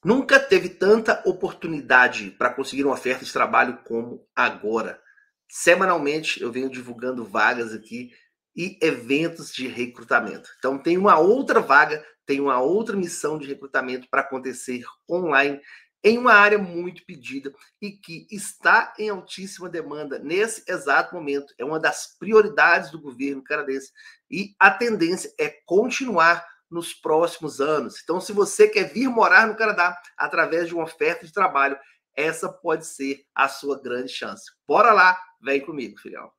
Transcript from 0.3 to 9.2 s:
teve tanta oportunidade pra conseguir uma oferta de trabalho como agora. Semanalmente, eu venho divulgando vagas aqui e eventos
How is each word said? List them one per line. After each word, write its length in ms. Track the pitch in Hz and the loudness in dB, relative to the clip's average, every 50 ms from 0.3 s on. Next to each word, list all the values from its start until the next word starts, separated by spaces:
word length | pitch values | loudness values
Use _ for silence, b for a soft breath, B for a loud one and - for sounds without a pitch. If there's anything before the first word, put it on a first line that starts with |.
| 277 269 | 4 4
teve 300 | 269 - 196 185 170 180 | 4 4 2 2 2 -2
tanta 520 | - - 185 190 214 226 220 240 220 - - | -6 -2 4 4 4 4 4 0 -2 0 0
oportunidade 1040 | 190 180 - - 180 - - - 170 165 147 131 117 131 127 123 123 117 110 104 95 | -4 -4 -2 -6 -8 -8 -8 -10 -8 -8 -8 -2 4 6 6 6 6 2 -4 -12 -12
pra 180 | - _ 120 123 | -8 _ -4 -4
conseguir 360 | - - 135 131 - 131 139 | -2 -4 -8 -8 -4 -2 -2
uma 80 | 139 131 | -2 -2
oferta 320 | 120 - 123 127 127 - | -2 -2 -4 -4 -4 -6
de 80 | 120 - | -8 -2
trabalho 440 | 131 123 113 113 117 127 127 123 123 _ | -2 -2 2 2 2 2 0 -2 -12 _
como 420 | - 117 117 120 120 127 - _ _ _ | -8 -6 -6 -6 -8 -12 -18 _ _ _
agora. 680 | - 123 120 - 90 98 104 113 113 107 92 85 - b b b b b b b b _ _ | -2 -2 -2 -2 -4 -8 -4 -4 -4 -4 -6 -10 -14 b b b b b b b b _ _
Semanalmente, 920 | - - - 175 170 185 185 190 180 165 147 143 147 156 156 - - - | -14 -2 4 4 4 4 4 0 0 0 0 -2 -4 -4 -4 -6 -6 -6
eu 80 | - 120 | -6 -8
venho 200 | 117 127 131 135 | -6 -6 -6 -6
divulgando 560 | 127 127 123 120 120 110 117 127 127 120 113 | -8 -10 -14 -14 -14 -10 -8 -8 -6 -8 -10
vagas 480 | 101 98 110 107 113 123 123 117 110 110 | -6 -2 0 2 2 0 0 -6 -8 -8
aqui 380 | 110 - - 110 120 123 123 b b b b b b _ _ _ | -14 -14 -14 -14 -14 -14 -16 b b b b b b _ _ _
e 240 | - 170 190 190 _ | -8 -8 -8 -6 _
eventos 720 | - 160 143 123 117 113 135 143 | -2 0 0 -2 -4 -2 -2 0